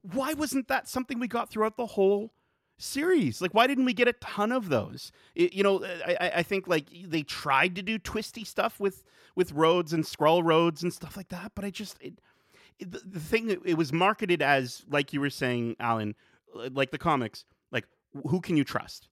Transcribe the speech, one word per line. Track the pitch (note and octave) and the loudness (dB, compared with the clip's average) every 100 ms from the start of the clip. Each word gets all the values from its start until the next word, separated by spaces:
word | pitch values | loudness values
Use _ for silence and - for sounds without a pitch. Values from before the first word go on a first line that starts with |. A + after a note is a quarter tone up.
why | G3 G#3+ C4+ | -4 -4 -2
wasn't | D4+ D4+ C4+ A#3+ | -2 -2 -2 0
that | C4 - | -2 -2
something | B3+ B3+ A#3+ | -6 -4 -4
we | A#3+ | -2
got | A#3 A3+ | -4 -4
throughout | G#3+ G#3+ G#3+ | -2 -2 -2
the | A#3 | -6
whole | - G3 G3+ A3 _ _ _ _ _ | 2 4 2 -2 _ _ _ _ _
series? | - C4+ E4 F4+ D#3+ G#2+ | -8 -2 2 4 2 0
Like, | F3+ | 0
why | G#3+ B3+ | 4 4
didn't | C4+ B3+ | 4 2
we | |
get | A3+ A#3+ | 4 2
a | |
ton | A#3 - - G#3 | 2 -8 -2 0
of | B3+ F#3+ | 0 0
those? | B2 F#2+ B2 - _ _ - | 0 0 -12 -16 _ _ 0
It, | F3 | 0
you | F#3+ | 4
know, | G3 G3 F#3+ | 4 2 -2
I, | F3 F3+ F3 | -6 -4 0
I, | F3 E3+ | 0 0
I | |
think, | E3 G3 F3 | 0 -4 0
like, | E3 C#3+ E3+ F3+ | -2 -2 -18 -6
they | D#3+ | -4
tried | C#3+ - D3+ C3+ F3+ F3+ | -4 -8 2 4 4 0
to | |
do | F#3+ A3 | -6 -6
twisty | - A3 G#3+ A#3+ | -4 -6 -6 -12
stuff | G3+ - A3 - | -8 -2 -2 -2
with, | G3 F#3+ _ _ _ - | -4 -4 _ _ _ -2
with | F3+ | -2
Rhodes | D3 D#3+ F3 D#3 | 4 4 4 2
and | D#3+ | -2
Skrull | D#3 - D3+ F3 | -2 2 4 6
Rhodes | E3 D#3+ E3+ D#3 | 6 4 4 0
and | F3 | -6
stuff | - D#3+ G3+ | -6 -14 -16
like | F3 | -14
that, | F3 G3+ - | -12 -12 -8
but | G3+ | -8
I | |
just, | - G3+ - | -8 -14 -14
it, | - A#3+ _ _ _ _ _ _ | -16 -18 _ _ _ _ _ _
it, | F3+ | -14
the, | A3+ | -12
the | G3+ F#3+ | -12 -12
thing | D3+ A3+ A3+ | 0 0 0
that | F#3 F3+ | -2 0
it | E3 | 0
was | D3+ | 2
marketed | D#3+ F#3 G#3+ G3 F3 | 4 2 2 0 2
as, | C#3 C#3 B2 - - | 4 4 2 -8 -2
like | C#3+ C#3 | -2 0
you | C#3+ | -4
were | C#3+ | -4
saying, | - C3 A#2+ A#2 - | -2 -2 0 -2 -4
Alan, | A#2 A2+ G#2+ G#2+ _ _ _ A2+ | -2 0 -2 -8 _ _ _ -12
l-, | B2 | -8
like | C3 C3+ | -2 -2
the | D3+ | 0
comics, | E3+ C#3+ A2+ - _ _ _ | 0 0 -2 -8 _ _ _
like, | A#2+ - _ _ C#3+ | -6 -6 _ _ -12
wh-, | C#3 | -2
who | F3 | -2
can | E3+ D#3+ | 2 0
you | |
trust | C3+ B2 - - _ | 2 -4 -8 -16 _